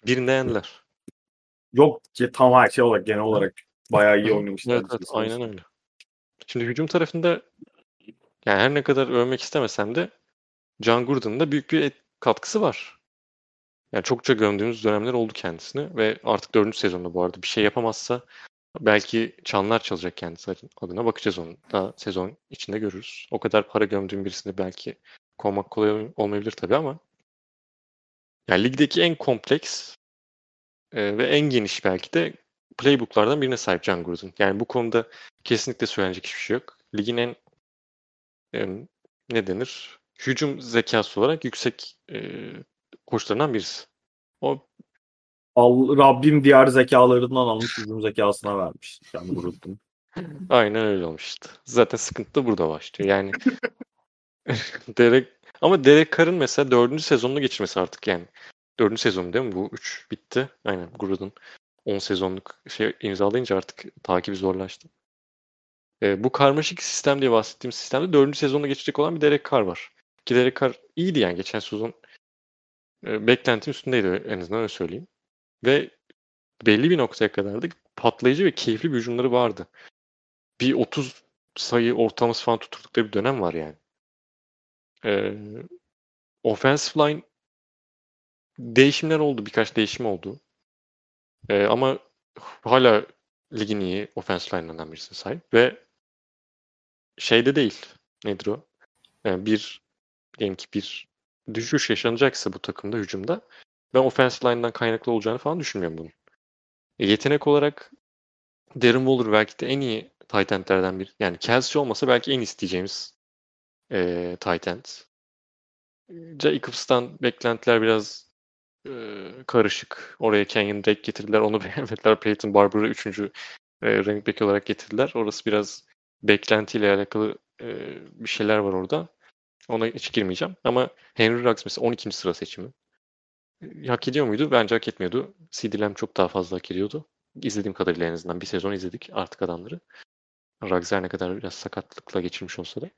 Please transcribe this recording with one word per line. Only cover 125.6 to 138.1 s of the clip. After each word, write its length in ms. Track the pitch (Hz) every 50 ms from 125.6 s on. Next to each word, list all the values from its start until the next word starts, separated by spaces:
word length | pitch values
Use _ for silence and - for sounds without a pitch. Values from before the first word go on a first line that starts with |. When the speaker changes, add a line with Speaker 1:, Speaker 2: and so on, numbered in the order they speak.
| 104 98 - - _ _ _ _ _ _ _ _ -
Speaker 1:
beklentiyle 720 | 107 104 101 - - 110 107 107 95 - 120 104 101 101
alakalı, 440 | 98 101 - - 110 107 107 - - _ _ _ _
e, 360 | 120 120 104 - - - - - - -
bir 180 | - - 113 110
şeyler 280 | - - 107 104 107
var 160 | 107 104 98 95
orada. 340 | 92 92 92 - 156 170 170 _ _ _ _ _ _ _ _ _ _ _ -
Ona 160 | 123 113 113
hiç 280 | 113 - - - - -
girmeyeceğim. 420 | 120 104 92 92 - - 180 185 _ _
Ama 260 | 123 120 127 127 123 - _ _ _ _
Henry 300 | - 113 110 117 120 120
Ruggs 220 | 123 113 - -
mesela 220 | 101 - - -
on 40 | 117
ikinci 260 | 120 - - 107 95
sıra 160 | - - 95 85
seçimi. 340 | - - - - - 90 - - _ _ _ _ _ _ _ _ _ _ _ _ _ _ _ _ _
E, 260 | - - - - 147
hak 200 | 127 123 123 -
ediyor 180 | - 127 151 143
muydu? 260 | 120 104 113 151 151
Bence 240 | 135 120 113 98 117
hak 120 | 113 -
etmiyordu. 460 | - - _ 95 90 87 123 143 - - _ 160 _
C 200 | - - - 110
D 80 | 101 104
Lamb 160 | 104 104 101
çok 220 | - - - _
daha 100 | - 95
fazla 300 | 87 - 98 90 85 92
hak 140 | 90 - -
ediyordu. 340 | 92 90 98 104 - 151 156 _ _ _ _ _ _ -
İzlediğim 320 | - 117 101 104 98 104 92
kadarıyla 320 | - 95 90 85 82 87
en 60 | 82